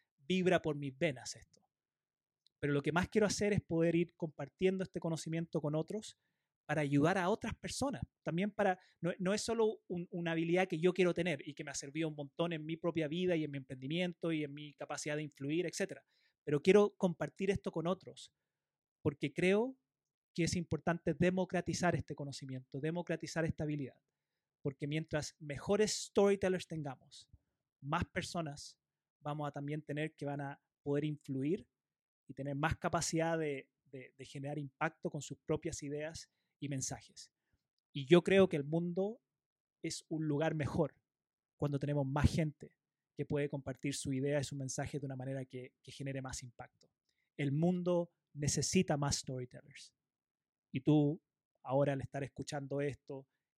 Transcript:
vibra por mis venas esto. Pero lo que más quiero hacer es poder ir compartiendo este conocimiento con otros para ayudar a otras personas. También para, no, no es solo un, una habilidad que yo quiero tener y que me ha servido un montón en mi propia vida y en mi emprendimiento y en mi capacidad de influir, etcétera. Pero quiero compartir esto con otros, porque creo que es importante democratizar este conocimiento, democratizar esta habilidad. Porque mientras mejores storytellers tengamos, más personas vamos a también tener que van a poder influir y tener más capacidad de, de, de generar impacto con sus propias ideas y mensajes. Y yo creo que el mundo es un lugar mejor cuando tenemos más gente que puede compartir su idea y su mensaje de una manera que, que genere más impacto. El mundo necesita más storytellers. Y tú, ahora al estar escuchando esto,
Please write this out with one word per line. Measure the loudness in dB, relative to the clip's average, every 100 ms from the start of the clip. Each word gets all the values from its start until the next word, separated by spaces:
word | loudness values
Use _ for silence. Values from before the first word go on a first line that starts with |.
| _ _
vibra | 0 2 4 4
por | 2 -2
mis | -4 -2
venas | -2 -2 -10 -14
esto. | -18 _ _ _ _ _ _ _ _ _ _ _
Pero | 0
lo | 0
que | 2
más | 0 2
quiero | 4 2
hacer | 2 0
es | 0
poder | 0 2 4 4
ir | 0 -2
compartiendo | -8 -8 -12 0 2 2
este | -2 -4
conocimiento | -4 -4 -4 -4 -2 -2
con | 0
otros | -2 -2 -6 -10 -16 _ _ _ _ -4
para | -2
ayudar | 2 4 4 4
a | 2
otras | 0 -4 -8
personas. | -8 -4 -4 -4 -8 _
También | -4 -2 -2
para, | 2 2 0 -4 _
no, | -4 -2
no | 0
es | 0
solo | 0 2 2 0 -6
un, | -8 -6
una | -4 -2
habilidad | 0 2 2 2
que | 2
yo | 2
quiero | 4 4
tener | 2 0 -2 -6
y |
que | -10
me | -10
ha | -8
servido | -6 -4 -2
un | -4
montón | -6 -2 -2
en | -2 -4
mi | -4
propia | -2 0 0
vida | 0 2 2
y |
en | 0
mi | -4
emprendimiento | -8 -10 -4 -2 -2 -2 -2
y | -2
en | -4
mi | -8 -14
capacidad | -12 -8 -6 -4 -4
de |
influir, | -6 -6 -2 0 -2
etcétera. | -2 -4 -6 -18 _ _ _
Pero | 0 4
quiero | 8 10 8 4
compartir | 0 0 -6 -2 -2
esto | 0 -2
con | -2 -2
otros, | -2 -6 -16 -18 _ _ _ _ _ _ _
porque | -2 0 -2
creo | 2 4 4 2 -4 _ _ _ _ _
que | -2
es | 0 0
importante | -2 -2 0 0 0
democratizar | 2 4 2 0 -2 -2 0 2 2
este | -2 -8
conocimiento, | -8 -8 -8 -10 -8 -6
democratizar | -4 -2 -2 -4 -4 -2 -2
esta | -2
habilidad. | -2 -4 -6 -10 _ _ _ _ _ _
Porque | -6 -4 -4
mientras | -4 -2 -4 -4 -8
mejores | -10 -6 0 2 2
storytellers | 0 -2 4 4 4 2 -2 -4
tengamos, | -8 -8 -10 _ -20 -20 -20 _ _ _ _
más | -2 -2 -2
personas | -4 -4 -4 -6 -8 -14 -18 _ _ _ _
vamos | -6 -4 -4
a |
también | -4 -4 -4
tener | -4 -4 -4
que | -4 -6
van | -4
a | -6 -10 _ _
poder | -2 0 0
influir | -2 -4 -2 0 0 -4 _ _ _ _ _ -16
y |
tener | -8 -4 0
más | 0 0
capacidad | 0 0 0 0 2 0
de, | -2 -4 -8 _ _
de, | -16 -16 -18
de | -16
generar | -10 -6 -6
impacto | -8 -4 -4 -4 -6
con | -6
sus | -8 -8
propias | -4 -4 -4 -8
ideas | -8 -6 -8 -10 -16 _ _ _
y | -6
mensajes. | -4 -4 -8 -12 -20 -20 _ _ _ _ _ _
Y | -8 6
yo | 8
creo | 8 8 8
que | 4
el |
mundo | 0 0 0 -2 -4 -6 _ _ _ _ _ _
es | -10 -8 -6
un | -2 0
lugar | 2 2 0
mejor | 0 2 0 -2 _ _ _ _ _ _
cuando | -2 0
tenemos | 0 0 0
más | 4 4
gente | 4 0 -2 -14 -20 _ _ _ -8
que | -2
puede | 0 0
compartir | -4 -6 -6 -4
su | -4 -2
idea | -2 0 0
y |
su | -2 -4
mensaje | -6 -4 -4 -6
de | -6
una | -8
manera | -6 -8
que, | -8 -12 -14 _
que | -18
genere | -10 -8 -6
más | -8 -10
impacto. | -12 -16 -20 _ _ _ _ _ _ -4
El | -2
mundo | 2 2 2 2 2 0 _ _
necesita | -6 -2 -2 2 2 4 2
más | 0 0
storytellers. | -4 -8 -8 -12 -20 -20 -20 _ _ _ _ _ _ _ _
Y | -2
tú, | 4 4 4 0 _ _ _ _
ahora | -4 0 2
al | 0
estar | -6 -8
escuchando | -8 -8 -8 -8 -4 -2
esto, | -2 -4 -10 -14 -16 _ _